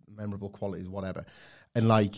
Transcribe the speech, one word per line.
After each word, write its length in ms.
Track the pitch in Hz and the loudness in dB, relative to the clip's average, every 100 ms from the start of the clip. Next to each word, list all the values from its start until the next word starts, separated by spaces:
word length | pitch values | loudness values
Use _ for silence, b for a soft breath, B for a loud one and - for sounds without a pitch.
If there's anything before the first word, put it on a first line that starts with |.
| _ | _
memorable 400 | 104 104 101 101 | -12 -10 -8 -10
qualities, 400 | - 101 87 92 | -8 -8 -8 -10
whatever. 340 | 98 95 90 - B B B B 120 | -8 -8 -8 -12 B B B B 2
And, 120 | 113 | 6
like, 300 | 110 101 | 6 4